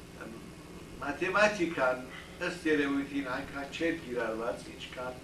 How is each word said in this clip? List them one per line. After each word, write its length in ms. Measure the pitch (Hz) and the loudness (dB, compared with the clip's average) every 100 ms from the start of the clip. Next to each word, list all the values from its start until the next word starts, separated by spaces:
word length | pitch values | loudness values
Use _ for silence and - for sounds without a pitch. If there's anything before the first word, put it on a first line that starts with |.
| - - | -14 -12
ըմ, 220 | - - - - - - - - | -12 -12 -12 -14 -14 -14 -12 -6
մաթեմատիկան 1120 | 143 - 180 196 208 190 170 - 131 127 - - - - 175 | -4 0 2 8 8 8 2 4 4 4 -2 -10 -12 -4 -4
ըստ 200 | 170 156 | 0 4
երևույթին 600 | 147 143 139 139 139 127 | 4 4 2 0 -2 -2
այնքան 340 | 131 143 143 139 | -4 -4 -8 -6
չէր 320 | - 165 - | 0 0 0
կիրառված, 680 | 123 123 113 110 117 - - | -2 -2 0 0 -2 -4 -6
ինչքան 540 | - - 127 127 127 | -12 -10 -8 -8 -8